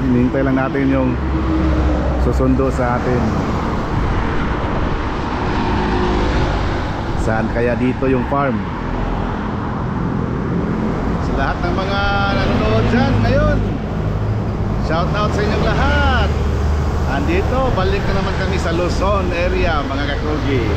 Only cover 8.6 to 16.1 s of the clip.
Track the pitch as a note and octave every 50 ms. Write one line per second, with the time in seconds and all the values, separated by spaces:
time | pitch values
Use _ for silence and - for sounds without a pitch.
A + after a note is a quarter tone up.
8.6 | F#2+ F#2 - - - - - - - - - - - - - - - - - -
9.6 | - - - - - - - - A1+ A1 - - - - - - - - - -
10.6 | - - - - - G#3 F3 - - F3 F3 E3+ - - - C#3 C3+ D3 F#3 F3+
11.6 | F3+ F3 F3 F#3 F#3+ F#3+ G3 G3+ G3+ G3+ G3+ G3+ G3+ G3 G3 - G3 G3 - -
12.6 | A3 A3 A3 A3+ A#3 - A#3 A#3+ B3+ - - - - - - - G3+ G3+ G3+ -
13.6 | - - - - - - - - - - - - - - - - - - - -
14.6 | - - - - - - D#3 E3 F3+ F3 F3 G3+ G#3 G#3 - G3+ G#3 G3+ - -
15.6 | - A3+ G3+ - C#4+ C#4 C#4+ D4 C#4+ C#4